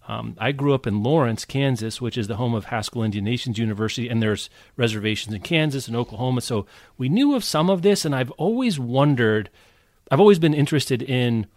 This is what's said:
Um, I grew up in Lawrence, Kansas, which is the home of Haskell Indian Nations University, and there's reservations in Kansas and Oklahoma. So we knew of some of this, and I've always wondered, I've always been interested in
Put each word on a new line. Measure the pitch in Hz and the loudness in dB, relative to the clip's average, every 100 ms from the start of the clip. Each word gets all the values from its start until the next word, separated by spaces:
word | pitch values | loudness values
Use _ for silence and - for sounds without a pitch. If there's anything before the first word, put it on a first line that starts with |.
| - | -10
Um, | 110 113 117 | -10 -10 -6
I | 113 | -4
grew | 139 143 | -2 0
up | 135 - | 0 0
in | 104 | -2
Lawrence, | 110 160 120 110 - | 2 2 2 -2 -4
Kansas, | 135 139 123 110 - | -2 0 0 -4 -6
which | 120 123 | -6 -4
is | 101 | -6
the | 104 | -2
home | 123 | -2
of | 113 - | -2 -4
Haskell | 117 107 120 | -6 -4 -4
Indian | 110 104 | -2 -2
Nations | 104 120 - 107 | -2 -4 -4 -2
University, | 113 104 110 - 117 | -2 -2 -4 -4 -2
and | 117 | 0
there's | 110 101 - - - - | 0 -2 -6 -18 -20 -2
reservations | 120 110 107 107 - | -2 0 -2 -4 -6
in | 107 | -10
Kansas | - 165 156 135 123 | -2 0 0 -2 -6
and | 117 | -4
Oklahoma. | 117 101 127 127 | -6 -4 -2 -2
So | - 113 98 - - _ | -2 -4 -6 -14 -20 _
we | 131 | -2
knew | 185 285 | 2 2
of | 269 | 2
some | - 151 165 | 0 0 2
of | 190 | 2
this, | 185 202 | 2 2
and | 160 | 0
I've | 135 127 | -2 -4
always | - 160 226 254 160 | -2 -2 0 -2 -2
wondered, | 120 127 147 135 113 107 104 _ _ _ _ _ _ | -2 4 4 4 4 2 -2 _ _ _ _ _ _
I've | 139 | 6
always | 208 190 | 8 8
been | 165 | 4
interested | 151 143 151 - 127 | 4 2 2 0 -4
in | 123 127 123 117 104 | -2 0 2 0 -2